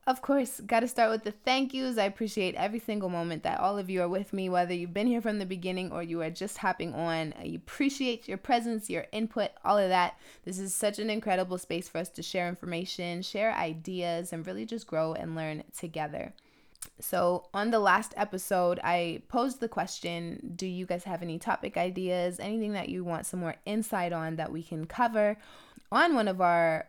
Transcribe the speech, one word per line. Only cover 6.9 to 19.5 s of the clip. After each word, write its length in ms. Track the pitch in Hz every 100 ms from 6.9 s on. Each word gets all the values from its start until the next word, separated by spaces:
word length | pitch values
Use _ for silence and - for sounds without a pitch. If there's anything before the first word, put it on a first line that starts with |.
on. 400 | 127 165 160 156 -
I 140 | 85
appreciate 720 | 165 - - 277 277 254 226 -
your 80 | 190
presence, 540 | - 254 233 220 208
your 160 | 170 -
input, 400 | 214 226 233 196 -
all 140 | - 208
of 100 | 185
that. 300 | 185 180 - - -
This 140 | - 185
is 160 | 196
such 240 | - 208 208
an 100 | 220
incredible 480 | 214 220 185 180 180
space 320 | - 170 -
for 80 | 165
us 140 | 180
to 120 | -
share 240 | 165 185 175
information, 760 | 180 175 170 185 - 175 175
share 320 | 185 190 220
ideas, 800 | - 170 165 160 180 175 170 180
and 120 | 165 165
really 200 | 196 220
just 200 | 226 -
grow 280 | 160 160
and 200 | - 160
learn 280 | 160 156 151 - -
together. 560 | 175 160 151 - - - _ _ _ _ - -
So 460 | - 180 175 180 -
on 160 | 196 220
the 100 | 226
last 320 | 196 190 220 -
episode, 640 | 208 190 - 185 180 170
I 380 | - 175 170 156 -
posed 320 | 233 262